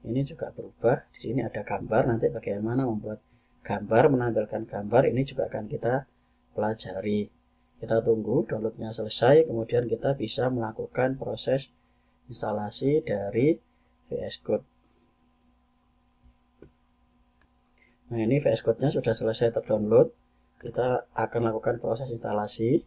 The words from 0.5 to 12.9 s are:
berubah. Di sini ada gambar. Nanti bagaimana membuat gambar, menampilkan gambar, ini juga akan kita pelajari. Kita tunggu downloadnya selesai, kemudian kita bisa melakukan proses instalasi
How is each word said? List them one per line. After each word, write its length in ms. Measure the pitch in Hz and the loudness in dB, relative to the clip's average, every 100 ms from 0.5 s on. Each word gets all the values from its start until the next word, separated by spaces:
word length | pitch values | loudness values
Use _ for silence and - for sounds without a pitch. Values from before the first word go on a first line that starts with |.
berubah. 480 | - 98 _ 113 143 - | -10 -16 _ 2 2 -2
Di 160 | - 110 | -12 -4
sini 120 | 127 | -2
ada 240 | 110 110 104 | -2 -6 -6
gambar. 400 | 98 - 107 139 | -6 0 2 2
Nanti 220 | 113 117 | 2 0
bagaimana 560 | 113 - 101 110 123 131 | -2 -6 -4 -2 0 -2
membuat 320 | 107 107 107 _ _ _ _ - | -2 -6 -10 _ _ _ _ -8
gambar, 420 | 104 101 113 147 | -6 2 6 6
menampilkan 560 | 131 120 110 107 107 110 | 4 2 0 -2 -6 -6
gambar, 400 | 107 101 120 - | -6 2 4 4
ini 160 | 120 135 | 2 -2
juga 240 | - - | -2 -4
akan 160 | 110 107 | -4 -8
kita 400 | 147 117 131 - _ _ _ _ | -4 0 -2 -4 _ _ _ _
pelajari. 720 | - 107 220 - 90 196 104 208 _ _ _ _ _ | -4 -2 -4 -8 -6 -2 -2 -2 _ _ _ _ _
Kita 180 | 113 113 113 | 0 0 4
tunggu 400 | 110 101 131 220 | 2 2 0 0
downloadnya 480 | 107 110 - 113 | -4 -4 -6 -10
selesai, 560 | 110 110 - 120 143 - | -6 -6 2 6 6 6
kemudian 400 | 117 113 120 117 | -2 0 0 0
kita 240 | 110 - | -2 -2
bisa 320 | 139 110 - 127 | -2 -4 -2 -2
melakukan 680 | 127 113 110 - - 127 135 | -2 -4 -6 -8 -2 -2 -2
proses 560 | 120 110 - 135 - _ _ _ _ _ - | -6 -6 -2 -2 -2 _ _ _ _ _ -20
instalasi 720 | 120 113 104 104 - 131 | -8 -4 -4 -4 -2 2